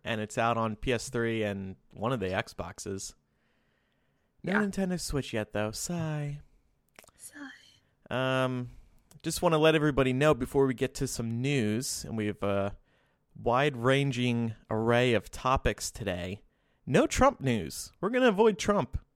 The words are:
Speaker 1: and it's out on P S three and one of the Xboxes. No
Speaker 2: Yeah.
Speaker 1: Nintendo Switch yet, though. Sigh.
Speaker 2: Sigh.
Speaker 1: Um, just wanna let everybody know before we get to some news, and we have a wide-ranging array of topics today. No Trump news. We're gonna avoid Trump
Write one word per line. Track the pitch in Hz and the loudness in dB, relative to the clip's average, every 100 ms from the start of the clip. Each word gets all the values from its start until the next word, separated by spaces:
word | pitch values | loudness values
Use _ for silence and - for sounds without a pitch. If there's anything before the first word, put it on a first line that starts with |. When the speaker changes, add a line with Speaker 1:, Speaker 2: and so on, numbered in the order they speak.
Speaker 1:
and | - 110 | -6 -6
it's | 107 - | -4 0
out | 117 113 | 0 0
on | 113 107 | -2 -4
P | 135 | -2
S | 117 - | -2 -2
three | 120 117 113 | -2 -2 0
and | 104 98 95 95 _ | -2 -4 -8 -12 _
one | - 113 | -6 -2
of | 127 | -2
the | 95 | -2
Xboxes. | 95 - - 87 - 92 98 - - _ _ _ _ _ _ _ _ _ _ _ _ | -2 -4 -8 -12 -10 -8 -8 -10 -16 _ _ _ _ _ _ _ _ _ _ _ _
No | 156 | -4
Speaker 2:
Yeah. | 208 202 | -2 -2
Speaker 1:
Nintendo | 190 185 180 | -2 -2 -4
Switch | - 143 - | -4 -4 -4
yet, | 110 107 | -6 -4
though. | 104 107 | -4 -4
Sigh. | 107 - 175 160 151 147 147 - _ _ _ _ - - _ | -6 -8 -6 -4 -6 -6 -10 -16 _ _ _ _ -20 -20 _
Speaker 2:
Sigh. | - - 269 - _ _ _ _ - 123 131 131 | -20 -16 -18 -18 _ _ _ _ -8 -4 0 0
Speaker 1:
Um, | 131 127 123 - - _ _ - | 0 -2 -6 -12 -20 _ _ -10
just | 165 - | -6 0
wanna | 175 156 | 2 6
let | 160 | 6
everybody | 156 151 139 131 | 6 4 4 2
know | 127 151 | 4 4
before | 123 127 139 135 | 2 2 2 4
we | |
get | 117 127 - | 2 -2 -2
to | 135 | -4
some | - 117 117 | -4 -4 -2
news, | 135 143 107 110 135 - | 0 0 2 0 -4 -8
and | - 110 | -6 -4
we | 104 | -4
have | 98 | -2
a | 101 98 98 - _ _ _ _ _ - | 0 0 -2 -6 _ _ _ _ _ -6
wide-ranging | 117 123 151 123 123 135 139 123 123 117 117 110 - | 0 2 0 0 2 2 2 0 0 0 -2 -6 -4
array | 110 113 120 123 | 0 4 4 4
of | 107 - | 2 0
topics | - 127 131 120 104 - | -4 0 2 0 -2 -8
today. | - 101 90 92 98 _ _ _ _ - | -6 -6 -6 -6 -10 _ _ _ _ 0
No | 151 277 | 2 4
Trump | - 269 - | 4 4 4
news. | 135 113 78 - - - | 0 0 -2 -10 -14 -6
We're | 190 | -2
gonna | 254 254 | 2 4
avoid | 190 226 202 | 6 4 2
Trump | - 202 131 - _ | 0 0 0 -6 _